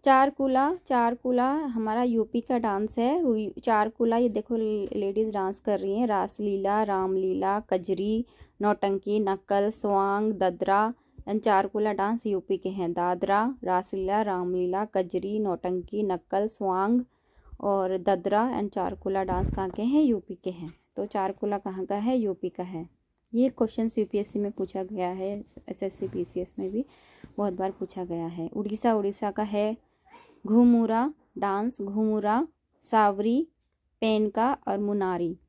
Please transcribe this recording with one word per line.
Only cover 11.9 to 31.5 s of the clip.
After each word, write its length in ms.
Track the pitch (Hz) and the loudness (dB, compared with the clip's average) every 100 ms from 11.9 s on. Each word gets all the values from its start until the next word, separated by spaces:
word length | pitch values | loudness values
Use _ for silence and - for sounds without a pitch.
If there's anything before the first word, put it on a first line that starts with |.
डांस 320 | 196 196 233 220 | 0 -2 -2 -2
यूपी 320 | 190 - 190 | -4 -2 -4
के 120 | 190 | -4
हैं। 240 | 190 170 | -4 -4
दादरा, 600 | 175 175 180 190 202 226 262 | 0 -2 0 2 2 2 -2
रासलीला, 580 | 185 180 185 190 190 208 | -2 -2 -2 -6 -2 0
रामलीला, 640 | 208 180 180 180 180 185 214 | 0 -2 -2 0 0 -2 -2
कजरी, 540 | 190 180 185 196 214 | -2 -2 -4 -2 -2
नौटंकी, 640 | 208 170 180 180 175 202 | 0 -2 -2 -4 -4 -4
नक्कल, 440 | 208 180 _ 196 214 | -2 -2 _ -2 -2
स्वांग 540 | - 196 185 202 247 247 _ _ _ - - | -2 -2 0 2 2 0 _ _ _ -20 -6
और 380 | 202 196 185 190 | 0 0 0 0
ददरा 640 | 180 190 190 202 240 240 | 0 0 2 2 2 -2
and 80 | 208 | -4
चारकुला 540 | 196 180 190 190 190 | -2 -4 -4 -4 -2
डांस 320 | 190 180 - - | 0 0 -2 -2
कहाँ 140 | 185 | -4
के 120 | - | -2
हैं? 220 | 226 294 | 2 4
यूपी 320 | 302 214 - 185 | 4 2 -2 -10
के 140 | 185 | -8
हैं। 240 | 175 165 - _ - | -8 -12 -14 _ -8
तो 100 | 208 | -6
चारकुला 520 | 208 190 196 208 202 | -2 -4 -2 -4 -4
कहाँ 280 | 196 190 185 | -4 -6 -4
का 100 | 202 | -2
है? 220 | 220 262 | 0 0
यूपी 320 | 214 180 180 | 0 -2 -6
का 140 | - | -6
है। 260 | 180 180 175 _ _ _ _ | -8 -8 -12 _ _ _ _
ये 160 | 233 254 | 2 2
क्वेश्चंस 480 | - 226 - 226 226 | 2 -2 0 -2 -2
यूपीएससी 420 | 208 208 208 208 | -2 -2 -4 -4
में 120 | 202 | -6
पूछा 320 | - 190 190 | -6 -8 -6
गया 260 | 190 214 180 | -8 -4 -4
है, 340 | 185 190 208 - - - | -4 -6 -6 -12 -20 -14
एसएससी, 380 | - 196 196 196 | -8 -8 -6 -8
पीसीएस 480 | 185 175 180 185 - | -6 -6 -6 -8 -8
में 120 | 190 | -6
भी 140 | 208 277 - _ - - - | -4 -6 -14 _ -20 -14 -4
बहुत 160 | 208 | -4
बार 180 | 180 190 | -2 -6
पूछा 340 | 185 - - 180 | -4 -10 -8 -6
गया 220 | 170 170 | -6 -6
है। 220 | 170 165 | -6 -8
उड़ीसा, 400 | - 202 208 240 | -6 -6 0 2
उड़ीसा 380 | 220 196 196 208 | 2 0 -2 -4
का 120 | 196 | -4
है 440 | 208 208 214 226 _ _ _ - - _ - | -2 0 -2 -4 _ _ _ -20 -20 _ 2
घुमुरा 680 | 226 240 233 226 220 269 - _ - | 6 8 6 4 0 0 -4 _ -6
डांस, 440 | 202 | -2